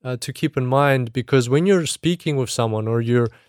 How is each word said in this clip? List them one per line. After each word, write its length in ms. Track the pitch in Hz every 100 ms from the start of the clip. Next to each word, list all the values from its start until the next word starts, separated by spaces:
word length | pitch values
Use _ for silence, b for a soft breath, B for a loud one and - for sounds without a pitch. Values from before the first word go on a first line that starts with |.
uh, 120 | 127 123
to 140 | -
keep 240 | - 156 139
in 100 | 127
mind, 460 | 135 143 135 120
because 360 | 127 120 135 120
when 180 | 139 185
you're 200 | 190 151
speaking 500 | - 165 175 160 139
with 140 | 123
someone, 360 | - 113 110 110
or 140 | 117
you're, 280 | 117 120 117 b